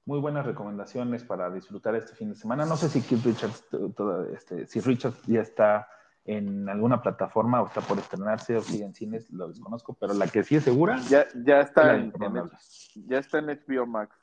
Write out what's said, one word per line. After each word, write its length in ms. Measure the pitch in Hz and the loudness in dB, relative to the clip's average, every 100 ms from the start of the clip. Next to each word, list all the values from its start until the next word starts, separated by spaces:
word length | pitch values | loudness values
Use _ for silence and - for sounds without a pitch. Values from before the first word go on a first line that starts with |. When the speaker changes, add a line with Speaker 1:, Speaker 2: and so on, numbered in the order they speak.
| - | -8
Speaker 1:
muy 120 | 143 | -6
buenas 240 | 147 147 | -4 -4
recomendaciones 800 | 123 107 104 101 98 127 123 117 | -6 -6 -8 -10 -10 -6 -6 -6
para 280 | - 92 90 | -6 -6 -6
disfrutar 420 | 92 - 101 110 | -8 -12 -8 -4
este 220 | 113 110 - | -4 -6 -10
fin 140 | 107 | -10
de 60 | 98 | -8
semana. 300 | 110 131 156 | -6 -2 -2
No 120 | 156 | 0
sé 120 | 165 | 0
si 120 | 127 | 0
Keith 220 | 113 120 | 0 2
Richards, 460 | 120 107 107 117 _ | 2 0 -4 -8 _
to-, 200 | - 98 | -6 -6
toda, 360 | 104 104 90 90 | -4 -2 -2 -4
este, 340 | - - 87 - | -10 -10 -10 -6
si 140 | 113 | -2
Richards 420 | 120 123 127 - - | 0 0 -2 -6 0
ya 140 | 117 | 0
está 460 | 104 - 107 107 - - _ _ - | 0 4 4 4 -2 -16 _ _ -8
en 420 | 107 101 98 98 | -4 -4 -4 -4
alguna 320 | 104 113 120 | 0 2 2
plataforma 640 | 101 98 92 110 113 123 | 0 -4 -2 0 2 2
o 60 | 101 | 0
está 140 | - | -4
por 180 | - 101 | -4 -4
estrenarse 580 | - 92 104 110 - 117 | -4 -6 -4 -4 -2 -2
o 40 | |
sigue 240 | 104 113 101 | -2 -6 -6
en 100 | - | -10
cines, 340 | 107 113 - | -10 -10 -10
lo 200 | 87 85 | -12 -12
desconozco, 440 | 90 101 117 - - | -12 -12 -12 -12 -8
pero 160 | 101 101 | -4 0
la 100 | 90 | 2
que 160 | 110 | 0
sí 120 | 95 151 | 4 4
es 80 | |
segura 340 | 143 123 180 254 123 | 4 4 4 2 4
Speaker 2:
Ya, 180 | 139 147 123 | 6 6 2
ya 240 | 123 143 | 6 6
está 220 | 139 - | 6 6
Speaker 1:
es 60 | 151 | 6
la 60 | |
de 40 | 135 | 6
Speaker 2:
en, 40 | |
en 40 | 113 | 0
Speaker 1:
Imperdonable. 520 | - 104 117 87 - _ - - 110 107 | -6 -4 -4 -6 -12 _ -20 -20 -18 -4
Speaker 2:
ya 120 | 131 | -2
está 180 | 139 156 | 0 -4
en 100 | 151 | -4
H 120 | 147 - | -8 -4
B 120 | 131 | -2
O 60 | 120 | -2
Max 300 | 113 104 _ | -4 -8 _